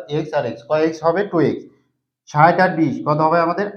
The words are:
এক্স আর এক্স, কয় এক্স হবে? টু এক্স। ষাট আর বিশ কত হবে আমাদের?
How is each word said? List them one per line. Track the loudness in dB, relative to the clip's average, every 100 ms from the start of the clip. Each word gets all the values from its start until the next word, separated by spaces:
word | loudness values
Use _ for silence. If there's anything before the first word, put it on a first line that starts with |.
| -4 -6
এক্স | -4 -4
আর | -4
এক্স, | -8 -4
কয় | 0 0
এক্স | 0
হবে? | -2 -2 -2
টু | 0 0
এক্স। | -2 -10 _ _ _ _ _ -4
ষাট | 4 4 4
আর | 2 2
বিশ | 0 0 -2
কত | 0 2
হবে | 2 0
আমাদের? | -2 -4